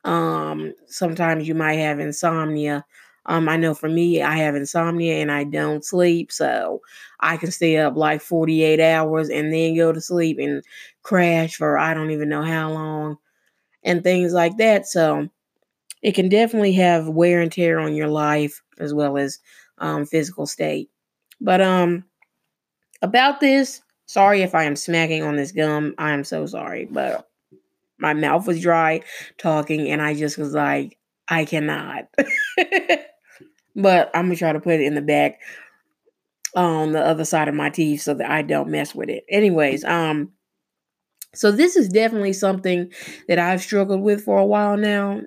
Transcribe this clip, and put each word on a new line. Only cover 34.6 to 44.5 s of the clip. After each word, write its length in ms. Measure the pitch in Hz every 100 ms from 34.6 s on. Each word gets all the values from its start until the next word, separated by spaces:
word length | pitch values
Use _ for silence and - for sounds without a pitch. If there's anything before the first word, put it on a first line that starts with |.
| 165
it 80 | 160
in 140 | 143
the 60 | 147
back 380 | 147 147 147 - - - - _ _ _ _ _ _ _ - 180
on 340 | 175 160 156
the 80 | 156
other 240 | 147 160
side 240 | 151 165 151
of 80 |
my 140 | 147 147
teeth 320 | 151 156 147
so 120 | -
that 140 | 143 139
I 120 | 156
don't 260 | 151 151 147
mess 260 | 151 143
with 160 | - -
it. 140 | - -
Anyways, 560 | 202 208 165 143 139
um, 480 | - 170 160 151 147 _ _ _ _ _ _ _ _ _ -
so 200 | - 214
this 240 | 208 349 359
is 100 | 202
definitely 460 | 196 226 220 196
something 580 | 190 196 190 185 180 175 - - - -
that 100 | 175
I've 220 | 175 185
struggled 400 | - 202 196 190
with 240 | 208 208
for 120 | 214 196
a 80 |
while 300 | 202